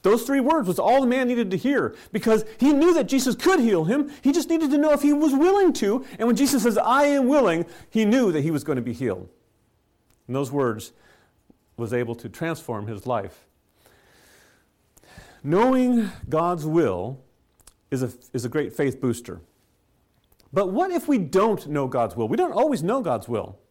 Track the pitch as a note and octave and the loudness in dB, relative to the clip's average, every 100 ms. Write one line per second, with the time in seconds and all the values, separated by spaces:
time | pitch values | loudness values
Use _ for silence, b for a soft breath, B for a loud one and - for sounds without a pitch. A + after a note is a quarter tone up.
0 | F#3+ A#3 A#3+ C#4 B3+ D4+ F#3 F3 G#3 C4 | 4 2 2 0 2 0 0 0 2 4
1 | B3+ B3+ B3 A#3+ G3+ F#3 B3+ C4+ B2 B | 2 0 0 -2 -2 -2 0 0 -2 B
2 | B - A3+ A3 A3 B C4+ C#4 E4+ E4 | B -4 2 0 0 B 2 4 4 4
3 | A#3 C4+ C4 - - F#4 A#3 F3+ D#3 C4+ | 2 0 0 0 2 4 4 2 0 -2
4 | D4 B C4+ E4 - E4 D4+ C#4+ D4+ C#4+ | -2 B 0 0 0 -2 0 2 2 2
5 | C#4+ D4 D4+ C4+ F4 G4+ F#4 - G3+ A3+ | 2 2 2 2 2 4 2 2 -2 -2
6 | B B A#3 A3+ C#4 C4+ A#3 - - C4 | B B 0 2 2 2 0 0 2 2
7 | C#4+ C#4 B3+ D4 G#3+ E3 E3+ B B A3+ | 4 2 2 4 2 0 -4 B B 0
8 | G#3 B3+ A3 D#3 D3+ D3 D#3 C3 A#2+ A#2 | 2 4 2 0 -2 -2 -2 -4 -4 -4
9 | B2 F#2 F#2 _ _ _ _ _ _ _ | -4 -4 -10 _ _ _ _ _ _ _
10 | _ _ - C3 C#3 C#3+ B2+ G#2+ - b | _ _ -8 -6 -4 -2 -2 -2 -10 b
11 | b b b b _ _ _ - A2+ B2 | b b b b _ _ _ -10 -4 -4
12 | A#2 A#2 A2 - D#3+ D#3+ - A2 G#2 G#2 | -4 -8 -14 -8 -8 -8 -8 -10 -8 -10
13 | A#2+ A#2 G2 - _ _ _ b b b | -6 -6 -6 -16 _ _ _ b b b
14 | b b b b b b b _ _ _ | b b b b b b b _ _ _
15 | B B B B C#3 F3+ B3+ C4 B3+ A#3+ | B B B B -2 2 4 4 2 2
16 | G3+ B - D#3 E3+ F3 D3+ E3 C3 F2+ | -2 B -4 0 0 -2 0 2 2 -2
17 | G#2 C3+ _ _ _ _ - _ _ C3 | -6 -10 _ _ _ _ -20 _ _ -4
18 | B2 - _ B2 A#2 D3+ A#2 - C#3+ - | -4 -8 _ -8 -4 -4 -6 -2 -4 -2
19 | B2+ - - F2 _ _ _ _ _ _ | -4 -4 -10 -18 _ _ _ _ _ _
20 | _ _ _ _ _ F3+ F#3+ G#3 F#4 F4 | _ _ _ _ _ -4 -2 -2 -2 -2
21 | - C4 D3+ F#3+ A3+ G3+ D3 D3 C3 B2 | 0 -2 2 2 2 -2 -4 -4 -2 -2
22 | A2+ - A2 A3+ F4+ G#3 D4+ A3 E3 C4 | -2 -2 -2 -2 -2 0 0 0 -2 -2
23 | F3+ A#2 - A2+ G2 G2+ _ | -2 -4 -4 -6 -6 -16 _